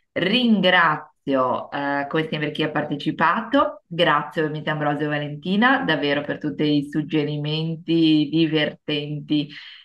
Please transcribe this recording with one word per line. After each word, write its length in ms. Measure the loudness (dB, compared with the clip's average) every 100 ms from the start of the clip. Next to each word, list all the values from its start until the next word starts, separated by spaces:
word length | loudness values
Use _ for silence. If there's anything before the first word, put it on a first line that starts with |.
| _
ringrazio, 1600 | -4 0 2 4 4 6 6 4 2 -6 _ -2 0 2 -2 -4
eh, 340 | -6 -2 -2 -2
come 180 | -2 -2
sempre 220 | -4 -4
chi 120 | -2
ha 80 | -2
partecipato, 1120 | -2 -4 -4 -4 0 2 2 0 2 0 -2 _
grazie 540 | 0 2 2 0 -4
ovviamente 280 | -4 -4 -4
a 40 |
Ambrosio 320 | -2 -2 -2 -2
e 20 |
Valentina, 720 | -4 -6 -8 -2 2 4 4 0
davvero 360 | 0 0 -2
per 160 | -2 -4
tutti 240 | -4 -2
i 260 | 2 2 0
suggerimenti 1400 | -4 -2 -2 -2 -4 -4 -4 -4 -6 0 2 4 4 4
divertenti, 1200 | 2 2 2 -2 -4 -6 -4 -4 -8 -2 -2 -2 -8 -18 -20